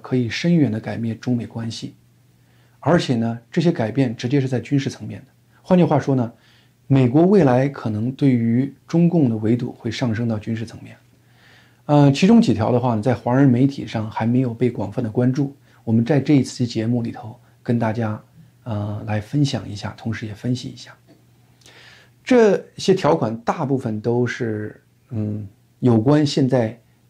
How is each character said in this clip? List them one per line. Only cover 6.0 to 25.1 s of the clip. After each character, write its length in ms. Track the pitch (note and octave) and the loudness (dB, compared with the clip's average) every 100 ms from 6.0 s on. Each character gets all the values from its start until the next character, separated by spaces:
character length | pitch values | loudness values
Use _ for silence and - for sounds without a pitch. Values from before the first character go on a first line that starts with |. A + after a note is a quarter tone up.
| - | 2
呢， 180 | C3 A#2 - _ _ _ _ _ | 0 -2 -8 _ _ _ _ _
美 240 | C3+ B2+ | 4 4
国 160 | C3+ F3 | 4 6
未 180 | G#3 | 6
来 240 | C#3+ B2 C#3 | 6 4 2
可 220 | C#3+ A#2 | -2 -6
能 220 | G#2+ A#2 | -4 -4
对 180 | C3+ C#3+ | 0 2
于 420 | B2 A#2 A#2 C#3 - _ | 4 2 2 0 -6 _
中 220 | E3+ E3+ | 2 4
共 180 | E3+ C3 | 4 2
的 80 | A2 | 0
围 200 | A2 B2 | 0 0
堵 140 | - - | -2 -8
会 100 | A#2 | -8
上 240 | G#2 B2 | -4 -4
升 140 | G#2+ A#2+ | -2 -2
到 100 | A2 | -4
军 180 | A#2 A2+ | -6 -8
事 80 | |
层 160 | A2 - | -8 -14
面。 120 | A2 - _ _ _ _ _ _ _ _ - | -20 -20 _ _ _ _ _ _ _ _ 0
呃， 240 | D3 C#3+ | 4 6
其 160 | C#3 F#3+ | 4 6
中 120 | A#3 | 6
几 140 | - | 6
条 180 | G2+ A2 | 2 2
的 80 | A#2+ | 2
话 140 | B2+ | 0
呢， 80 | A2 | 0
在 140 | G#2 A#2 | 0 -2
华 200 | A#2+ B2+ | 0 4
人 140 | C#3 | 4
媒 160 | A#2+ C3+ | 4 2
体 220 | - A2+ | -2 -8
上 200 | A#2 A2 | -6 -6
还 120 | - A2+ | -4 0
没 140 | B2 | 0
有 120 | C3 | 0
被 160 | A2+ B2 | -2 -2
广 220 | A#2 G2+ | -2 -8
泛 100 | B2+ | -6
的 80 | A2+ | -4
关 240 | A#2 B2 | 0 0
注， 220 | C3+ C#3 - _ _ | 0 -4 -8 _ _
我 80 | - | -2
们 140 | A2+ A#2 | 0 2
在 140 | D#3+ | 0
这 160 | - D3 | 4 2
一 80 | |
期 240 | A#2+ - A#2+ | 2 -4 -4
节 180 | A#2 A2 | -4 -2
目 160 | A#2+ | -2
里 100 | A2+ | -4
头 240 | - A2 - _ _ | -10 -16 -18 _ _
跟 160 | - A#2+ | -4 -2
大 120 | A2+ | 0
家， 300 | G#2+ A2+ G#2+ - _ - _ - | -2 -4 -6 -12 _ -20 _ -10
呃， 380 | G#2 G#2 G#2 A2 | -6 -6 -8 -6
来 120 | G#2+ | -6
分 240 | G#2 C#3+ | -4 -2
享 240 | C#3+ A2+ F#2+ | -2 -2 -8
一 80 | G#2 | -10
下， 200 | F#2+ - | -12 -10
同 160 | A#2 | -8
时 140 | G#2+ A2 | -8 -10
也 60 | G2+ | -10
分 200 | B2 B2 | -6 -6
析 140 | B2+ | -8
一 60 | A#2+ | -16
下。 200 | - - _ _ _ _ _ _ - - - - _ _ | -20 -20 _ _ _ _ _ _ -20 -20 -20 -20 _ _
这 420 | - B3 A3 F#3 - - | 2 4 4 2 -4 -6
些 160 | - | 0
条 220 | F#3 D3 E3 | 2 2 0
款 200 | A2 A2+ | -2 -6
大 280 | - F#3 D#3 | -6 -6 -2
部 100 | C3+ | -2
分 240 | A#2+ G#2+ | -4 -4
都 280 | A#2+ A#2+ B2 | -2 0 -2
是， 520 | - A#2 G#2+ G#2+ - _ _ | -4 -6 -6 -8 -14 _ _
嗯， 380 | _ | _